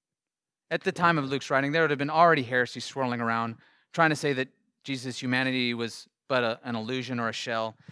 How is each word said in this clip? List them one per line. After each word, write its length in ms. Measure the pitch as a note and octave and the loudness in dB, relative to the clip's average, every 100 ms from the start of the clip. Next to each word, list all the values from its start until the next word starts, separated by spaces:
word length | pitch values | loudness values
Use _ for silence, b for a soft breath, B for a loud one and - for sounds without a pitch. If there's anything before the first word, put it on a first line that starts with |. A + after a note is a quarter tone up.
| _ _ _ _ _ _ - | _ _ _ _ _ _ -6
At 120 | E3 | -4
the 100 | F#3+ | -4
time 260 | F3 E3+ D#3+ | 2 2 4
of 100 | C3+ | 0
Luke's 220 | C3+ - | -4 0
writing, 220 | C#3 C#3 | 2 2
there 100 | D#3+ | 2
would 80 | D#3 | 2
have 80 | C#3+ | 2
been 120 | C#3+ | 0
already 320 | D#3 E3+ D#3 | 6 6 6
heresies 420 | A#2+ B2+ A#2+ B2+ | 2 0 0 -4
swirling 360 | - C#3 B2+ A#2+ | -8 -4 -2 -2
around, 360 | A#2 A2+ A#2 A2+ b b b | -2 -2 -2 -8 b b b
trying 180 | - D#3+ | 2 2
to 60 | D3 | 2
say 160 | D3 | 0
that 160 | C3 C3+ _ _ _ | -2 -4 _ _ _
Jesus' 400 | - C3 B2+ A2+ | -10 -8 -8 -6
humanity 500 | B2+ B2+ C3 B2+ B2 | -2 0 0 0 -2
was 360 | A#2 A2+ - - _ - | -2 -6 -8 -20 _ -2
but 140 | B2+ | 0
a, 180 | A#2 A#2+ | 0 -4
an 100 | C3 | -6
illusion 460 | A2+ A2 C3 A#2+ A#2+ | -6 -4 -6 -6 -4
or 80 | A2+ | -4
a 40 | |
shell. 440 | A2 B2+ A2+ A2+ - b | -4 -4 -4 -4 -8 b